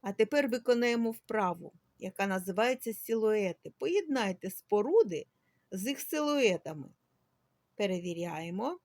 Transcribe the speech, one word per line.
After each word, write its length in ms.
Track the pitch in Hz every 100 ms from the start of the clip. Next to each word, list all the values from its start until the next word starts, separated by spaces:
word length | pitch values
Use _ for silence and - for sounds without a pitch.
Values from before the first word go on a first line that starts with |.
А 120 | 202
тепер 360 | 196 214 294 277
виконаємо 640 | 247 240 240 240 233 226
вправу, 600 | 226 _ 220 190 170 175 _ _ _
яка 280 | 185 - 196
називається 680 | 190 185 185 233 254 -
силуети. 760 | 214 - 226 214 214 190 170 -
Поєднайте 800 | - - 370 349 269 202 185 190
споруди 760 | - - 208 214 403 403 160 - _ _ _ _
з 160 | 190 208
їх 140 | 277
силуетами. 920 | - 311 294 294 240 185 - 156 135 _ _ _ _ _ _ _ _
Перевіряємо. 1040 | _ 202 185 175 170 170 156 165 180 240 359